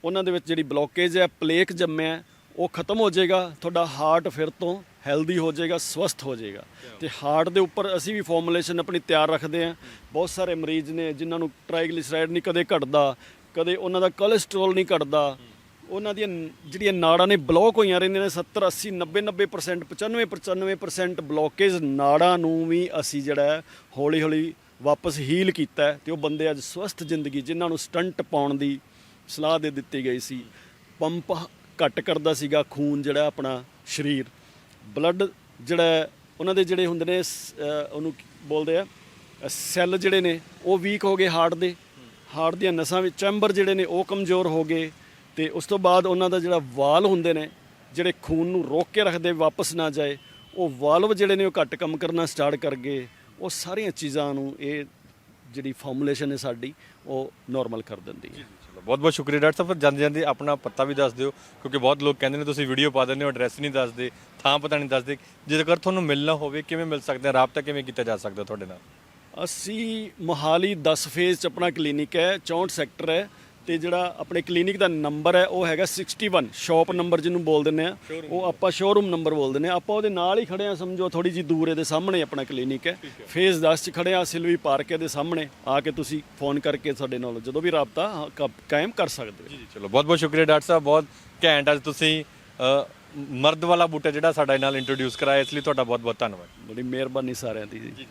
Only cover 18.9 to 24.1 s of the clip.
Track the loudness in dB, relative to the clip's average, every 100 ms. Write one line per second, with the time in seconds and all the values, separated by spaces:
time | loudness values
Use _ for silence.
18.9 | -6 -4 -2 -4 0 -2 -2 -6 -6 -8
19.9 | -6 -4 -2 -2 -4 -4 -2 -2 -4 -6
20.9 | -4 -2 -4 -4 0 0 2 2 2 0
21.9 | 2 4 6 6 4 2 0 2 0 0
22.9 | -4 -4 -4 -2 2 2 2 -4 -20 -16
23.9 | -2 0